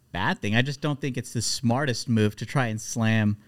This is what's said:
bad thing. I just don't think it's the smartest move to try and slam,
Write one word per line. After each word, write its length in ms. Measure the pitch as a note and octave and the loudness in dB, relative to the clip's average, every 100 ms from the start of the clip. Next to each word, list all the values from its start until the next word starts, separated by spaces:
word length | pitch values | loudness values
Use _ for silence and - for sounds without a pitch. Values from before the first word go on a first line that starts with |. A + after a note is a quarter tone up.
| _ | _
bad 260 | F2 A#2+ F3+ | -4 -2 -2
thing. 140 | G#2 A2+ | 0 2
I 60 | |
just 180 | C3+ C#3 | 2 0
don't 220 | D#3 C#3 | -4 -4
think 160 | C#3+ B2 | -4 -6
it's 160 | - | -6
the 80 | A#2+ | -4
smartest 680 | - - A#2 A#2+ D3+ A2+ - | -4 0 0 0 0 -2 0
move 300 | A2 G#2+ - | 2 2 0
to 80 | - | -4
try 220 | C#3+ A#2 | -2 0
and 120 | G#2+ | -4
slam, 560 | - A#2 A2 A2 G#2 G#2 | -6 0 2 4 4 0